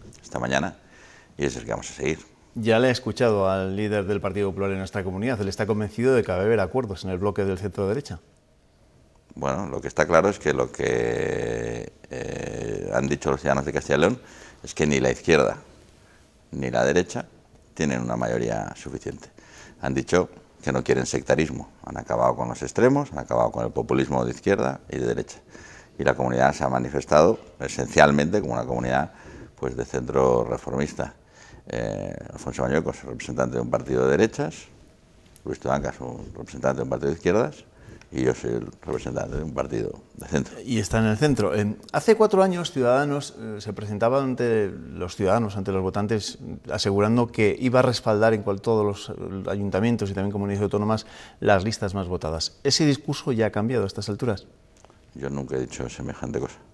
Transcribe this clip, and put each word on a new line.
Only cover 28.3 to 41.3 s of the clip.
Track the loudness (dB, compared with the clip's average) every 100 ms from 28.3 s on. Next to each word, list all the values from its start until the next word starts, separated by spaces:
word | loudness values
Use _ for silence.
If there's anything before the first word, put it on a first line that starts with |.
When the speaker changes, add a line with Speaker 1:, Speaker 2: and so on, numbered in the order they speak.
| 0
Speaker 1:
como | -2
una | -4 -2
comunidad, | -4 0 0 -2 -6 -20 -20 -20 -8
pues, | -6 -6
de |
centro | -6 -4 -2 2 4 4 2
reformista. | -4 -6 -4 -4 -4 -8 -10 _ -20 -20 -20 -8
Eh, | -6 -4 -6 -8 -10 -14
Alfonso | -12 -10 -4
Mañueco | 0 0 0
es | -6
representante | -10 -12 -6 -2 -2 -2
de |
un | -2
partido | -2 0 0 2
de |
derechas, | 4 2 0 -6 -6 -16 -20 -20 _ _ _ _ -16
Luis | -10 -6
Tudanca | -2 -2 -2
es | -6
un | -10 -10 -12 -14
representante | -14 -4 -2 0
de |
un | -2
partido | -2 -2
de | 0
izquierdas | 2 2 2 -4 -18 -20 -20 -20 -10
y | 0
yo | 0 0
soy | -2
el | -4 -6 -12
representante | -6 -6 -4 -6 -4 -6
de |
un | -6
partido | -4 -4 -4 -6 -8 -16 -18
de | -4
centro. | -2 -2 -6
Speaker 2:
Y | -4 -2
está | 0 2
en | 2
el | 4
centro. | 2